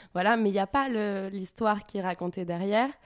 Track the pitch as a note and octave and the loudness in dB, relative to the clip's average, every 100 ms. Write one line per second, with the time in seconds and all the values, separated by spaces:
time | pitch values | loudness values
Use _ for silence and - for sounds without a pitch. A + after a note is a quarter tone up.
0 | - F3 F#3+ A#3 G#3+ G3 F#3+ C#4 C4+ A3+ | -8 0 2 4 4 2 0 0 0 0
1 | G#3 G3 F#3+ G3 F#3 - A3 G#3 - G3+ | -2 -4 -6 -8 -8 -2 0 0 -2 -4
2 | F#3 F3 F3 F3 F3 E3+ G3 G#3 C4 D4 | -4 -2 -4 -4 -4 -2 2 2 2 -2